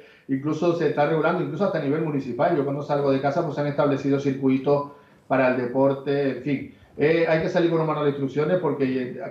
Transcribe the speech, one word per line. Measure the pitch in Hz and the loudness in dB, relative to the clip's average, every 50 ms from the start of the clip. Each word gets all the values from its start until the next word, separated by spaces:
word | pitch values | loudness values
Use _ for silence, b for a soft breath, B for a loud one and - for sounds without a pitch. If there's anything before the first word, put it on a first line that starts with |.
| B B B B B B | B B B B B B
incluso | 135 131 139 156 147 151 175 170 165 | -4 -2 -2 -2 -2 0 0 0 2
se | 170 156 139 | 2 0 0
está | - 147 147 | 2 2 2
regulando, | 156 160 156 160 170 180 170 | 2 2 2 2 0 0 0
incluso | 147 139 160 - 202 | -2 -4 -2 -2 0
hasta | 185 - 156 | 0 0 0
a | |
nivel | 139 135 151 165 | -2 -2 -2 0
municipal. | 160 151 143 131 120 123 120 131 160 175 170 | -2 -2 -2 -4 -4 -4 -2 0 0 2 2
Yo | 143 135 | 2 0
cuando | 139 139 147 | 0 -2 -4
salgo | 139 - 147 143 143 135 | -4 -2 -2 0 2 2
de | 135 135 | 2 2
casa, | 143 139 139 175 | 0 0 0 0
pues, | 165 151 135 | -2 -2 -2
se | 147 | -4
han | 147 147 | -4 -2
establecido | 143 - 147 139 139 135 - 139 139 135 | 0 0 0 0 0 0 0 0 0 0
circuitos | - 139 131 - 135 131 131 135 131 143 143 143 143 B B B B B B B B - | 0 -2 -2 0 2 2 2 2 2 2 2 2 0 B B B B B B B B -2
para | 135 131 131 127 | 0 2 2 2
el | 123 | 2
deporte, | 127 120 117 127 135 135 139 135 - - 147 139 143 139 131 120 - | 0 -2 -2 0 2 2 2 2 0 -2 -2 0 0 0 -2 -2 -4
en | |
fin. | - 143 135 - - - B B B B B | -4 -4 -4 -4 -4 -8 B B B B B
Eh, | 143 143 156 165 165 165 165 | 0 2 2 4 4 2 2
hay | 160 160 | 2 2
que | 185 180 | 0 0
salir | 180 180 170 165 | 0 2 2 2
con | 165 160 | 2 2
un | 160 156 | 0 0
manual | 143 147 147 | 0 0 0
de | 143 | 0
instrucciones | 135 135 135 127 - 147 156 170 185 180 | 0 0 -2 -2 -2 0 0 2 0 0
porque | 165 143 131 143 135 131 127 127 123 101 - - - - | 0 0 0 0 0 0 0 -2 -4 -6 -8 -10 -8 -4